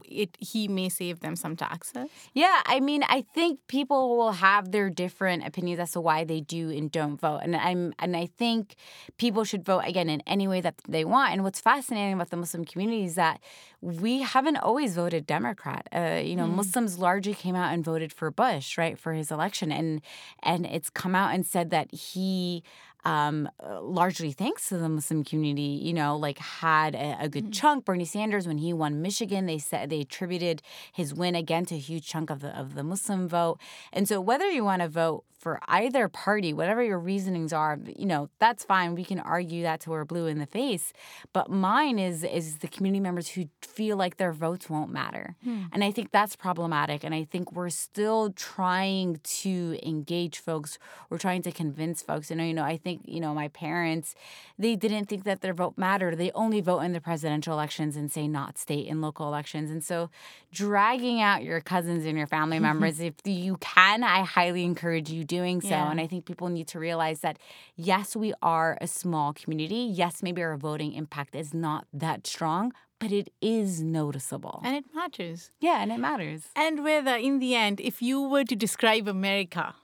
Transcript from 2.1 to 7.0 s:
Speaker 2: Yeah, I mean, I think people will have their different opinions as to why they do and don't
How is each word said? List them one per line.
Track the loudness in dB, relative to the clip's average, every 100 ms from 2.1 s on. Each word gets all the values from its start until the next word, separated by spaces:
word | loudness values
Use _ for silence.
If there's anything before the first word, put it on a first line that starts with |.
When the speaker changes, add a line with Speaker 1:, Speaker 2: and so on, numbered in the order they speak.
| -12 -6
Speaker 2:
Yeah, | 2 6 6 4
I | 2
mean, | 4 2
I | 2 2 0
think | 0 2 0 -2
people | -2 2 2 4 4
will | 4
have | 6 6 6 4
their | 2 2
different | 0 -4 0 0 0 -2
opinions | -4 -2 -2
as | -2
to | 0
why | 2 2
they | 2 -2
do | -2 -4 -2
and | -2 -2
don't | 0